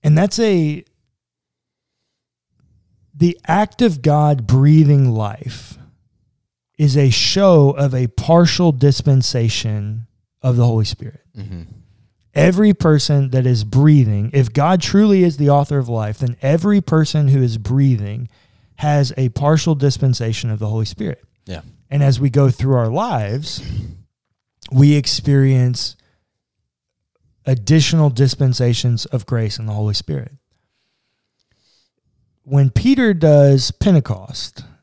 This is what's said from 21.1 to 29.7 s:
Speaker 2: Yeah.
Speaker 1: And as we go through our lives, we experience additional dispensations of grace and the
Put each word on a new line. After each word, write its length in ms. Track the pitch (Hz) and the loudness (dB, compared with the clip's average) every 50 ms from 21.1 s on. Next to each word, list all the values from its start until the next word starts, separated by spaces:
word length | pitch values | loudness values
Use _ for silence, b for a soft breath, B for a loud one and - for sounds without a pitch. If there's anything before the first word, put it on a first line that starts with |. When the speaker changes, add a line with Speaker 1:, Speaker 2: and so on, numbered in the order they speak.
| - _ _ _ _ _ _ | -10 _ _ _ _ _ _
Speaker 2:
Yeah. 140 | - 90 78 - - _ _ _ _ | -14 -14 -14 -14 -20 _ _ _ _
Speaker 1:
And 140 | 139 143 143 | -2 0 0
as 160 | 135 127 113 | 0 0 0
we 100 | 143 135 | -2 0
go 220 | 117 143 139 135 | 2 2 2 2
through 240 | - - 127 135 135 | 0 -2 -2 -2 0
our 140 | 123 113 110 | 0 0 -2
lives, 760 | 120 165 220 247 185 117 104 98 110 139 156 - - - - B B B B B B B - _ _ _ _ _ _ _ _ _ _ _ - - | -4 -4 -4 -4 -4 -4 -4 -6 -6 -8 -8 -10 -14 -12 -12 B B B B B B B -20 _ _ _ _ _ _ _ _ _ _ _ -14 -4
we 220 | 131 131 143 147 147 | 2 4 4 4 4
experience 1000 | 143 131 - - - - 147 139 139 135 135 135 127 127 123 123 - - - - _ _ _ _ _ _ _ _ _ _ _ _ _ _ _ _ _ _ _ _ _ _ _ _ _ _ _ _ _ _ | 2 -2 -4 -8 -6 -2 -2 0 2 2 2 0 0 0 -2 -4 -6 -8 -12 -12 _ _ _ _ _ _ _ _ _ _ _ _ _ _ _ _ _ _ _ _ _ _ _ _ _ _ _ _ _ _
additional 680 | 135 135 120 101 - 156 160 143 - 165 160 151 147 | -4 -4 -4 0 0 2 2 2 2 2 2 2 2
dispensations 960 | 120 120 139 131 - - 143 127 120 - 127 120 117 - - 123 117 110 - | 2 2 0 0 0 0 -2 -2 0 0 0 0 0 0 0 -2 -2 -2 -4
of 180 | - - 120 - | -6 -6 -8 -6
grace 320 | - 127 117 110 104 - | -4 -4 -4 -4 -4 -6
and 100 | - 110 | -8 -8
the 60 | 110 | -8